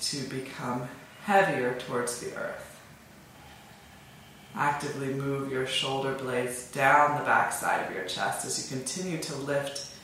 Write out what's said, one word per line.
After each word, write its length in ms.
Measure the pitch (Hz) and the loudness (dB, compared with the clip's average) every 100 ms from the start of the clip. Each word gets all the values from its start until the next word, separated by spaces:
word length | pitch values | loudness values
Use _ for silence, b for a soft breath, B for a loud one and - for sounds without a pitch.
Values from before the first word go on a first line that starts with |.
| - | -4
to 180 | 147 123 | -4 -4
become 600 | 131 - - 127 127 135 - - - | -4 -6 -6 -4 -2 -4 -10 -16 -8
heavier 520 | - 196 165 127 123 123 | 4 6 6 4 2 0
towards 440 | - 123 117 - | -2 0 0 -2
the 160 | 98 - | -6 -6
earth. 440 | - - - - - - - - - - - - - - - - - - - - - - | -6 -6 -12 -18 -20 -20 -20 -20 -20 -20 -20 -20 -20 -20 -20 -20 -20 -20 -20 -20 -10 -2
Actively 580 | 143 143 147 135 135 | 0 0 -2 -4 -2
move 380 | 139 139 139 135 | -2 -2 -2 -2
your 160 | 131 131 | -2 0
shoulder 480 | - 131 135 135 131 | 0 0 0 0 -2
blades 560 | 131 123 123 - - | -2 0 0 -4 -6
down 480 | - 135 143 147 120 | 4 8 8 8 4
the 60 | 117 | 4
backside 640 | 113 - - 87 87 78 | 4 4 2 2 2 0
of 60 | |
your 120 | 92 92 | -4 -4
chest 400 | - 98 - - | -2 -2 -2 -2
as 260 | - - | -4 -4
you 40 | 131 | -4
continue 440 | 127 180 185 160 | -4 -4 -2 -2
to 160 | - 147 | -4 -4
lift 560 | 139 143 139 - - B | 0 0 0 -6 -10 B